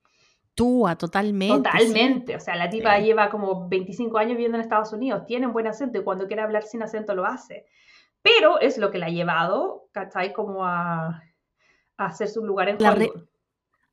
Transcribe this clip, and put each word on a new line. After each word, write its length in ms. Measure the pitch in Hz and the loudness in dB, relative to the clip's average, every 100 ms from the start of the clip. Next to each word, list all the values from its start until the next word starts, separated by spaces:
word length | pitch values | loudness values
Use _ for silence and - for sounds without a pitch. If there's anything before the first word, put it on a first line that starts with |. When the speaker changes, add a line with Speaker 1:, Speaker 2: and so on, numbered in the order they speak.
| _ _ _ _ _ | _ _ _ _ _
Speaker 1:
actúa 460 | - 240 247 196 165 | 0 2 4 2 0
totalmente, 720 | 170 196 208 202 196 254 220 | -2 0 0 0 2 2 4
sí. 0 | |
Speaker 2:
Totalmente, 640 | 190 226 220 262 240 - - | 4 4 4 4 2 -2 -8
o 40 | |
sea, 160 | - 175 | -6 -4
la 120 | 180 | -2
tipa 280 | 220 220 202 | 0 4 4
Speaker 1:
Sí. 60 | |
Speaker 2:
lleva 260 | 214 220 208 | 4 4 2
como 380 | 214 196 180 180 | 0 -2 -4 -2
veinticinco 500 | 190 185 190 233 220 | -4 -4 -6 -2 0
años 140 | 226 233 | 0 0
viviendo 220 | 233 233 | -2 -2
en 40 | |
Estados 300 | 226 220 214 | 0 0 0
Unidos, 320 | 214 262 202 - | -4 -4 -4 -4
tiene 200 | 240 254 | -4 -2
un 60 | |
buen 140 | 226 220 | -2 -4
acento 320 | 214 269 208 | -4 -6 -4
y 60 | |
cuando 220 | 196 185 196 | -4 -4 -4
quiere 160 | 214 | -4
hablar 200 | 214 214 | -2 -4
sin 180 | 214 233 | -4 -8
acento 320 | 214 214 214 | -8 -8 -4
lo 100 | 190 | -2
hace, 420 | 196 254 - - _ _ _ - _ _ | -2 -6 -12 -20 _ _ _ -20 _ _
pero 380 | 403 453 320 339 | 4 6 6 4
es 180 | 269 226 | 2 2
lo 120 | 196 | -2
que 80 | 190 | -2
la 80 | 170 | -4
ha 40 | |
llevado, 760 | 170 175 160 170 220 370 - _ | -2 0 0 0 0 -2 -6 _
¿cachai? 400 | 208 185 190 190 | -12 -8 -4 -4
Como 320 | 202 202 190 185 | -4 -6 -4 -2
a, 420 | 175 175 165 160 165 _ _ _ _ _ _ _ - | -2 -2 -2 -4 -8 _ _ _ _ _ _ _ -6
a 100 | 190 | -6
hacerse 320 | - 208 226 | -4 -4 -4
un 60 | 208 | -2
lugar 220 | 190 190 | 0 0
en 100 | 208 | 4
Speaker 1:
La 120 | 214 | 4
re-, 180 | 196 - | 4 0
Speaker 2:
Hollywood. 200 | - - _ _ _ _ _ _ | -4 -20 _ _ _ _ _ _